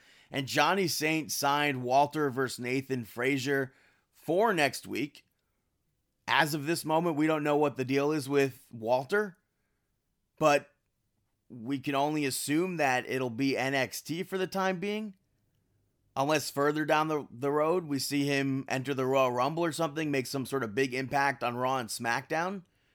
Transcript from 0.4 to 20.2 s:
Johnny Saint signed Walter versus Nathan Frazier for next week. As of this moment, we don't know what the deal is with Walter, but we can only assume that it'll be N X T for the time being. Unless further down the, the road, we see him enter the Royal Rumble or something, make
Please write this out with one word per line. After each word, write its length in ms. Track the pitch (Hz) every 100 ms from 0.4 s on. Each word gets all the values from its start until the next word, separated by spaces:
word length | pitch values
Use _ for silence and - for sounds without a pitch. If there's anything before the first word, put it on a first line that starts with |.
| 131
Johnny 420 | 151 151 190 170
Saint 420 | - 156 160 143
signed 520 | - 139 147 147 131
Walter 480 | 123 135 143 156 143
versus 300 | 123 131 -
Nathan 440 | 123 131 131 131
Frazier 720 | 107 120 131 139 127 139 131 _ _ _ _
for 400 | _ - 175 226
next 320 | 175 139 - 95
week. 380 | 101 151 - _ _ _ _ _ _ _ _ _ _ -
As 280 | 127 156
of 100 | 156
this 180 | 139 165
moment, 340 | 151 160 170 147
we 100 | 156
don't 180 | 156
know 120 | 151 147
what 200 | 147 127
the 80 |
deal 280 | 123 139 147
is 140 | 156 131
with 320 | 143 135 - -
Walter, 680 | 117 110 127 135 202 208 - _ _ _ _ _ _ _ _ _ -
but 320 | 156 143 - _ _ _ _ _ _ _ -
we 280 | 117 113 139
can 160 | 143
only 300 | 139 147 156
assume 540 | 139 123 - 151 185 170
that 260 | 139 127 -
it'll 220 | 131 127
be 300 | 113 135 110
N 160 | 131
X 260 | 139 123 -
T 220 | - 160
for 160 | 185 190
the 80 | 185
time 320 | 190 190 185
being. 340 | 202 214 214 - _ _ _ _ _ _ _ _ _
Unless 360 | 127 139 151 -
further 340 | 139 147 151
down 240 | 151 151 156
the, 180 | 151 -
the 200 | 120 139
road, 380 | 147 156 180 156
we 100 | 139
see 280 | - 143 143
him 400 | 139 139 135 -
enter 240 | 131 127
the 140 | 135 131
Royal 260 | 135 127
Rumble 320 | 123 135 160
or 80 | 170
something, 380 | 147 160 147 156
make 160 | 139